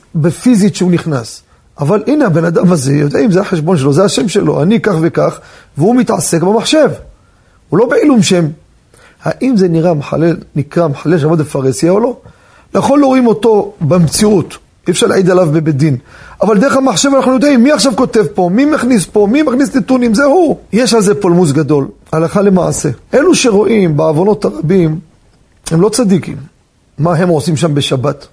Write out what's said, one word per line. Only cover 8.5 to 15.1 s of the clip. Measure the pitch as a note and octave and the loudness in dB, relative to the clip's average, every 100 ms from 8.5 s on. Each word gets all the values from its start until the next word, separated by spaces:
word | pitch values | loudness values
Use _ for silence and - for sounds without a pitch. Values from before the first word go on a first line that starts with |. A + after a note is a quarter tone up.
| D#3 _ _ _ _ - _ | -6 _ _ _ _ -20 _
האם | D#3 - B3+ A3+ | -10 -4 -2 0
זה | F#3 | 2
נראה | E3 E3+ | 0 0
מחלל, | D#3 - - E3 D#3 - D#3 | -2 -4 -2 -2 -2 -6 -8
נקרא | C3+ E3+ E3+ | -4 -2 -2
מחלל | C3 D3+ E3+ | -2 -2 0
שבת | D3 E3 | 0 0
בפרהסיה | D3 C#3+ C3 B2 E3 | -2 -4 -2 0 0
או | G3 | 0
לא? | B3 A#3 - - _ _ _ | -2 -4 -14 -20 _ _ _
נכון, | G3 - C#4+ | -2 0 2
לא | C4+ | 2
רואים | C4 A#3 | 2 2
אותו | G#3 A#3 G#3+ - - | 2 2 0 -2 -4
במציאות, | D3 F3+ D#3+ - G#3+ G3+ - - _ _ - | 0 2 0 0 2 2 -2 -10 _ _ -6
אי | |
אפשר | F#3 | -4
להעיד | G3+ | -2